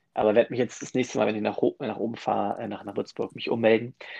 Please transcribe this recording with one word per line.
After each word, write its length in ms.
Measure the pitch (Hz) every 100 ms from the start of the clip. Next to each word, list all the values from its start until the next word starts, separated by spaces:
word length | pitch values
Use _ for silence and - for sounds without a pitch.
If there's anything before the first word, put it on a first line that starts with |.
| _
aber 200 | - 107
werd 160 | 110 -
mich 80 | 120
jetzt 240 | 117 -
das 120 | 147
nächste 240 | 127 123 117
Mal, 80 | 110
wenn 80 | 107
ich 60 |
nach 160 | 104 -
ho-, 180 | - -
nach 180 | 123 101
oben 200 | 113 120
fahre, 440 | - 107 104 -
äh, 60 | 107
nach, 160 | 101
nach 120 | 101 101
Würzburg, 380 | 95 - 117 123
mich 140 | 131
ummelden. 440 | 117 113 113 120 - -